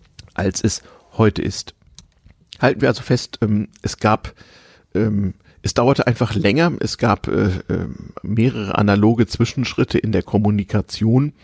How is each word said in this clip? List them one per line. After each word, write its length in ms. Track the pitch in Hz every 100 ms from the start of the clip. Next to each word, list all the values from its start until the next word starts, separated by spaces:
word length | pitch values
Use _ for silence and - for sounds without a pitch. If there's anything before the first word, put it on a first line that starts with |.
| _ _ -
als 300 | - 95 -
es 200 | 110 - - - _ -
heute 240 | 110 -
ist. 320 | - - - - _ - - _ - _ _ -
Halten 220 | 131 -
wir 80 | 131
also 140 | 113
fest, 360 | - 127 - -
ähm, 280 | 107 104 104 -
es 160 | - -
gab, 360 | 107 110 - - - - _ _ _
ähm, 400 | 90 110 101 95 - _ _
es 120 | -
dauerte 340 | - 120 139 -
einfach 280 | 117 107 101
länger, 380 | 101 131 170 -
es 180 | 110 -
gab, 300 | 117 101 -
äh, 220 | 92 104 90 -
ähm, 420 | 90 90 - - -
mehrere 560 | - 104 120 113 98 -
analoge 500 | 104 101 107 117 110
Zwischenschritte 720 | - 117 - 123 - - -
in 140 | 107
der 120 | 92
Kommunikation 1080 | - 104 104 104 95 104 - - 110 123 147 -